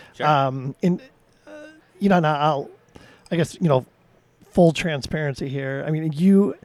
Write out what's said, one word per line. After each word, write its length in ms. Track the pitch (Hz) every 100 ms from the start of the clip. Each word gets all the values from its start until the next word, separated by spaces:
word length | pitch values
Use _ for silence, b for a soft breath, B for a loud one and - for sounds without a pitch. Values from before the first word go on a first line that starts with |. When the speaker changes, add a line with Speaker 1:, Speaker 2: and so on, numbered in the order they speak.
| B
Speaker 1:
sure. 120 | - 147
Speaker 2:
Um, 480 | 147 135 135 131 -
in, 180 | 185 180 262 _ _ _ -
uh, 40 | 302 302 311 _ -
you 100 | 202
know, 80 | 180
and 80 | 156
I'll, 440 | 147 151 143 - - _ - B B B
I 60 | 170
guess, 200 | - -
you 80 | 170
know, 160 | 131 - _ _ _ _ _ _
full 220 | - 170
transparency 760 | 147 175 143 - 156 147 135 139
here. 360 | 139 135 139 147
I 40 |
mean, 220 | 156 160
you, 440 | 143 190 196 208 -